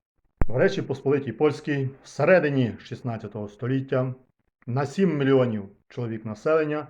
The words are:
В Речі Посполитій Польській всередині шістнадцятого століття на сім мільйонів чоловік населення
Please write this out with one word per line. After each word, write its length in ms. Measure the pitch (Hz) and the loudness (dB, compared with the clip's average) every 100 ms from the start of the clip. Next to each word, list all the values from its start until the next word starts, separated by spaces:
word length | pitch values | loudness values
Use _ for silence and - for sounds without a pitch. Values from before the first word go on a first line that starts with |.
| _ _ _ _ - | _ _ _ _ 2
В 100 | 120 | 4
Речі 240 | 190 196 | 2 0
Посполитій 500 | - 113 135 139 135 | -4 -4 0 0 -2
Польській 580 | 110 151 143 - 139 131 - | 0 0 0 -4 -2 -4 -6
всередині 720 | - - 151 185 151 139 120 - | -12 -2 4 4 4 2 0 -4
шістнадцятого 680 | - 117 123 110 104 110 104 | -12 -10 -8 -8 -10 -10 -12
століття 680 | - 120 135 135 131 131 127 _ _ _ _ - | -8 -4 -4 -2 -2 -2 -6 _ _ _ _ -6
на 180 | 127 143 | -4 -2
сім 320 | - 190 147 | 0 0 2
мільйонів 520 | 135 135 120 107 95 - _ | 4 4 4 -2 -8 -16 _
чоловік 380 | - 120 113 110 | -8 -8 -8 -10
населення 640 | 104 151 160 151 151 147 | -6 0 0 0 -4 -8